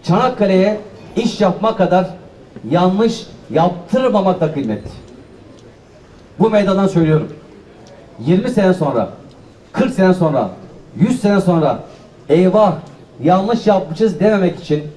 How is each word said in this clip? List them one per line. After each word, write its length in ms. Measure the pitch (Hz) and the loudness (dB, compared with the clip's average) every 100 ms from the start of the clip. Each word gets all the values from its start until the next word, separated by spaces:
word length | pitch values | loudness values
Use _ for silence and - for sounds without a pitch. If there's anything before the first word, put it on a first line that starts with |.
Çanakkale'ye 720 | - 185 254 254 202 185 196 208 - - - - | 0 0 0 0 0 2 2 -2 -10 -20 -8 -4
iş 260 | 233 - | -4 0
yapma 340 | 202 - 220 214 | -2 0 -2 0
kadar 300 | 180 180 185 - - - - - 110 | 0 0 -2 -10 -20 -20 -20 -16 -4
yanlış 580 | 165 185 190 226 226 - - - | 0 2 2 0 -2 -12 -20 -4
yaptırmamak 920 | 160 175 175 - 254 254 208 190 180 | 0 0 -2 -4 -2 0 0 0 -2
da 120 | 156 | -2
kıymetli. 360 | 143 113 104 - - - - - - - - - - - - - - - - | -4 -6 -6 -10 -18 -20 -20 -20 -20 -20 -20 -20 -20 -20 -20 -20 -20 -20 -2
Bu 100 | 214 | 2
meydandan 380 | 214 196 190 196 | 2 2 2 2
söylüyorum. 400 | 160 160 156 - - - - - - - - - - 123 | 2 2 0 -2 -14 -20 -20 -20 -20 -20 -20 -20 -10 0
Yirmi 240 | 185 254 | 0 2
sene 240 | - 190 | 0 2
sonra, 360 | 185 147 117 101 - - - - - - | 2 0 -2 -4 -8 -20 -20 -20 -20 -14
kırk 200 | - 262 | -4 -2
sene 200 | - 185 | 2 2
sonra, 360 | 185 160 135 101 - - - - - | 4 2 0 -4 -8 -20 -20 -18 -2
yüz 260 | - 247 | 0 2
sene 200 | 208 202 | 0 2
sonra 380 | 175 165 151 120 - - - - - | 2 2 0 -2 -10 -20 -20 -20 0
eyvah 440 | 156 185 202 208 156 - - - - | 2 4 4 2 0 -12 -20 -20 -4
yanlış 440 | 135 185 202 233 214 | 0 0 0 -2 0
yapmışız 520 | 190 - 160 220 165 | 0 -2 -2 -2 2
dememek 400 | 208 208 180 - | 0 2 0 -4
için 240 | - 151 151 | -4 -4 -4